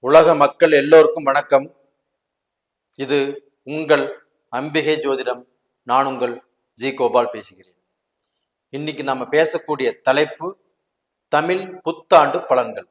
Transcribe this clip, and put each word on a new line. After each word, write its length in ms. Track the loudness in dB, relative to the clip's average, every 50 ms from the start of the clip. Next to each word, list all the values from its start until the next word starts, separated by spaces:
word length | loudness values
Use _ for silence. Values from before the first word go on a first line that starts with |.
| 0 6
உலக 220 | 6 6 6 6 4 2
மக்கள் 320 | 2 0 2 _ 2 4 4 2
எல்லோருக்கும் 480 | 4 6 8 8 8 6 2 -2 -2 -2
வணக்கம். 380 | -2 -2 -2 2 0 0 0 0 _ _ _ _ _ _ _ _ _ _ _ _ _ _ _ _ _ _ _ _ _ _ _ _ _ -14 -6
இது 140 | -2 -2 -2 -2 -2 -6 -12 _ _ _ _ _ -10 -10
உங்கள் 320 | -8 2 2 2 2 2 -4 -8 -14 _ _ _ _ _ _ -10 -8
அம்பிகை 360 | -8 -4 -4 -4 -2 -2 -2 -2 -2
ஜோதிடம். 400 | -4 -4 -4 -4 -6 -8 -8 -10 _ _ _ _ _ _ _ _ -2
நான் 180 | 0 0 0 0
உங்கள் 220 | -4 -6 -6 -6 -6 -10 _ _ _ _ _ _ _ -8
ஜி 80 | -8 -8 -6 -4
கோபால் 300 | -4 0 0 0 -2 -2 -6
பேசுகிறேன். 420 | -14 -16 -18 _ _ _ _ _ _ _ _ _ _ _ _ _ _ _ _ _ _ _ _ _ _ _ _ -14 -10
இன்னைக்கு 240 | -10 -10 -10 -8 -6 -6
நாம 160 | -6 -6 -6 -4 0
பேசக்கூடிய 540 | 0 0 0 -2 -8 -6 -6 -6 -4 -4 -4 -4 _ _
தலைப்பு 420 | 0 0 0 0 -2 -4 -12 -14 -14 -14 _ _ _ _ _ _ _ _ _ _ _ _ _ _ _ -2
தமிழ் 280 | -2 -2 -2 -4 -6 -6 -12 -18 -12 _
புத்தாண்டு 540 | -10 -10 -10 -4 _ 4 4 4 4 0 -6 -2 0
பலன்கள். 400 | 0 0 0 -2 -8 -16 -18 _